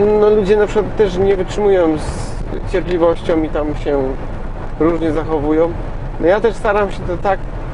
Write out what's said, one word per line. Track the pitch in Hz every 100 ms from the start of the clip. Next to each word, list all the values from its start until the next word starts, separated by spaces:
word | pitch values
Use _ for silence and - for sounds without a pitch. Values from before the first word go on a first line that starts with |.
| 208 214
no | 208
ludzie | 214 185 214
na | 202
przykład | 214 190 -
też | 208 175
nie | 196 190
wytrzymują | 185 208 202 185 165 151
z | - - - - - - -
cierpliwością | 185 170 175 170 165 - 165
i | 156
tam | 156 151 143
się | 160 139 131 135 - - - - - -
różnie | 156 165 165
zachowują. | 151 160 156 147 156 170 175 - - - -
No | 160
ja | 202
też | 226
staram | - 220 202 196
się | -
to | - 175
tak | 208 190 - - -